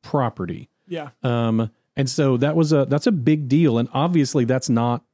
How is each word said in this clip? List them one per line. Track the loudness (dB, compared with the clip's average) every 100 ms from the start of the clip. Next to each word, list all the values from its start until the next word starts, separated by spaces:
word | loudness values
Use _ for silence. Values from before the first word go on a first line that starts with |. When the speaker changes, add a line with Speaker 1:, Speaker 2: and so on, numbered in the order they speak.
Speaker 1:
property. | -2 -2 -2 -4 -10 -10 -14 _ _
Speaker 2:
Yeah. | -14 -14 _
Speaker 1:
Um, | -2 0 0 0 -2 _ _ -6
and | -4
so | 0 0 2
that | 0 0
was | 2
a, | 2 2
that's | 0 0
a |
big | 0 0 0 2
deal. | 2 4 2
And | 0
obviously | -2 0 0 0 0 0
that's | 0 0
not | 0 0 -2 _